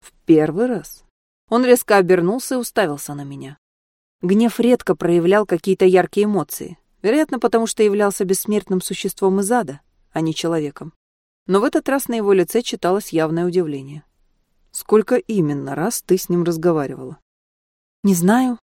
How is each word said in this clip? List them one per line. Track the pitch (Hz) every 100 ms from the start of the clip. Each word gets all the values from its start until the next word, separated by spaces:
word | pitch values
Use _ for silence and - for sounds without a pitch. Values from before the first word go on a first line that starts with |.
"В | - _ -
первый | 160 151 156 247
раз?" | 226 147 - _ _ _ _ _
Он | 226
резко | 254 247 - 202
обернулся | 180 180 175 240 - 254
и |
уставился | 233 - 185 147 -
на | 143
меня. | 143 139 135 143 _ _ _ _ _ _
Гнев | 180 196 233 -
редко | 233 247 -
проявлял | 175 170 175 170 202 208
какие-то | 175 - 190 190
яркие | 185 170 - 208
эмоции, | 202 147 - - 175 _ _
вероятно, | 190 277 311 254
потому | 233 233 226
что | -
являлся | 214 202 208 196 190
бессмертным | 190 - 208 - 185
существом | - 190 196 - 196 190
из | 196
ада, | 247 170 143 _ _ _
а | -
не | 160 156
человеком. | 165 165 147 143 165 _ _ _ _ _ -
Но | 185
в |
этот | 247 311 -
раз | 269 -
на | 233
его | 202
лице | 196 175 226
читалось | 240 - 175 190 -
явное | 160 160 165 175
удивление. | 175 165 143 135 147 _ _ _ _ _ _ _
"Сколько | - - 214 220 254
именно | - 214 151 143 139
раз | 139 180 -
ты | - 185
с | -
ним | 175
разговаривала?" | 170 165 170 160 139 131 131 - _ _ _ _ _ _ _ _
"Не | 196
знаю. | 185 175 233 254 240 _